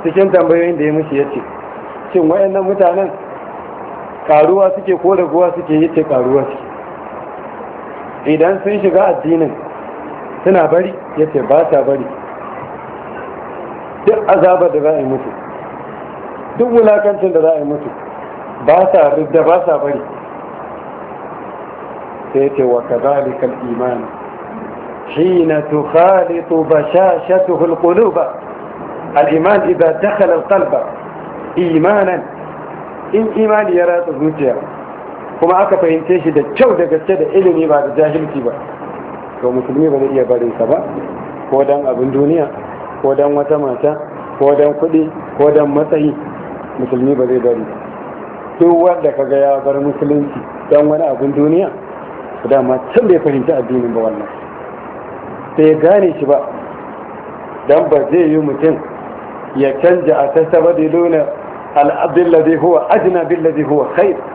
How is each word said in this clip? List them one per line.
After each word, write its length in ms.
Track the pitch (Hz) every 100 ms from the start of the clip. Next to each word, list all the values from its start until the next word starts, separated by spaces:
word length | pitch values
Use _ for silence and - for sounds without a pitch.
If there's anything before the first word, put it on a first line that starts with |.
Cikin 280 | 165 170 196
tambayoyin 460 | 175 165 170 170 165
da 60 | 151
ya 80 |
mishi 240 | 156 156 139
ya 80 | 143
ce, 120 | - - - - - - - -
"Shin 140 | 180 160
wayannan 320 | 170 196 190 190
mutanen 460 | 202 180 180 196 - - - - - - - - - - - -
karuwa 460 | 151 156 190 190
suke 240 | 190 190 180
ko 160 | 175
raguwa 400 | 190 170 160 175
suke?" 160 | 170 - 156
Ya 120 | 160
ce, 100 | 160 156
"Karuwa 320 | 135 123 135
suke." 240 | 131 - - - - - - - - - - - - - - - - - 143
"Idan 300 | 156 165 190
sun 160 | 196 208
shiga 240 | 190 170 196
addinin, 400 | 175 151 165 156 - - - - - - - - -
suna 240 | - 185 156
bari?" 260 | 165 190 - - -
Ya 100 | 156
ce, 120 | 139 110
"Ba 220 | 143 165
sa 140 | 147
bari." 220 | 135 139 123 - - - - - - - - - - - - - - - - - - - -
Duk 200 | - -
azabar 460 | 190 180 180 175
da 80 | 165
za 80 | 147
a 80 | 156
yi 60 | 131
musu, 240 | 131 - 101 - - - - - - - - - - - -
duk 120 | 240
wulakancin 600 | 233 214 208 208 202 190
da 100 | 165
za 100 | 160
a 40 | 160
yi 40 | 147
musu, 240 | 147 - - - - - - - - 123
ba 240 | 165 190
sa 220 | 185 147
ridda, 300 | 143 151 165
ba 180 | 147 180 175
sa 100 | 147
bari. 240 | 143 143 - - - - - - - - - - - - - - - - - - - - - - -
Sai 100 | 139
ya 60 | 139 139
ce, 80 |
"Wa 180 | 127 120 117
kadhalika 580 | 120 135 143 139 127 127
al-iman, 580 | - 123 117 123 120 110 - - - - - - - - - -
hina 540 | - 175 180 160 151
tukhalitu 1000 | 151 151 147 160 175 190 175 170 165 160
bashashatuhu 1000 | 156 156 - 175 190 170 - 185 185 160 165
al-quluba." 680 | 160 170 180 220 175 156 - - - - - - - - 143
Al-iman 500 | 151 160 175 208 170
idha 260 | 175 165 -
dakhala 340 | 196 208 185 165
al-qalba 500 | - 196 175 139 - - - - - - - 175
imanan, 680 | 175 160 160 208 190 170 - - - - - - - - -
in 140 | 208 220 -
imani 380 | 220 214 196 175
ya 100 | 175
ratsa 240 | 175 175
zuciya, 400 | 139 156 156 139 107 - - - - - - - -
kuma 180 | 170 185 202
aka 120 | 196
fahimce 440 | 170 160 160 180
shi 100 | 156
da 120 | 147 -
kyau 220 | - 262 175
da 80 | 170
gaske 320 | 160 156 185
da 80 | 156
ilimi 320 | 196 185 165 160
ba 160 | 147
da 80 | 143 151
jahilci 420 | 151 160 151 139 120
ba, 80 | - - - - - - - - -
to 80 | 123
musulmi 400 | 127 123 135 156
ba 80 | 139
zai 160 | 135
iya 120 | 135 123
barin 280 | 123 117 110
sa 60 | 113
ba, 180 | 156 - - - - - - -
ko 140 | 135
dan 240 | 143 143 139
abin 240 | 120 131
duniya, 340 | 135 143 165 147 - - - - -
ko 140 | 135 139
dan 180 | 143
wata 240 | 143 143 151
mata, 400 | 139 120 147 151 - - - -
ko 160 | 139
dan 200 | 143 147 147
kuɗi, 320 | 165 160 156 - - -
ko 100 | 147
dan 240 | 151 147
matsayi, 400 | 143 156 160 147 - - - - - - -
musulmi 380 | 123 127 131 139
ba 100 | 123
zai 140 | 127
bari. 260 | 120 113 104 - - - - - - - - -
Duk 180 | 170 170
wanda 340 | 180 175 156
kaga 240 | 139 135 139
ya 200 | 139 139 135
bar 80 | 139
musulunci 580 | 143 139 147 147 143 - - - -
dan 160 | 147 147
wani 180 | 151
abin 300 | 160 131 139
duniya, 380 | 139 147 165 202 - - - - - - - 117
dama 300 | 135 127 131 -
can 140 | 220 226
bai 100 | 175
fahimci 340 | 156 139 123
addinin 400 | 147 117 127 120
ba 100 | 117 110
wannan. 240 | 104 104 - - - - - - - - - - - - -
Sai 80 | 156
ya 100 | 156
gane 320 | 156 202 185 151
shi 60 | 139
ba, 200 | 143 - - - - - - - - - - - - -
dan 220 | 151 160
ba 160 | 147 -
zai 180 | 165 160
yi 80 | 156
mutum 400 | 151 131 160 - - - - - - - - 131
ya 180 | 135 -
canja 320 | 170 180 156
a 140 | 147 139
tasabadiluna 960 | 147 160 170 165 170 156 165 170 160 143 - - - -
al-abd 440 | 147 143 - - 156
alladhi 360 | 175 165 156 160
huwa 300 | 160 160 -
adna 340 | - 185 180 156
bil 160 | 170
ladhi 220 | 160 147
huwa 240 | 135 147 127 -
khair. 200 | 135 110 -